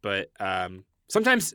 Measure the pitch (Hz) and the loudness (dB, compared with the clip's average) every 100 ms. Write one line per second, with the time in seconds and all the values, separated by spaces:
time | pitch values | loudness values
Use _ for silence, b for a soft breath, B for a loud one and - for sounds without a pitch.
0 | 104 98 - _ 95 95 92 92 - _ | -4 -4 -4 _ -4 -2 -4 -8 -20 _
1 | _ 220 220 247 160 | _ 0 4 2 0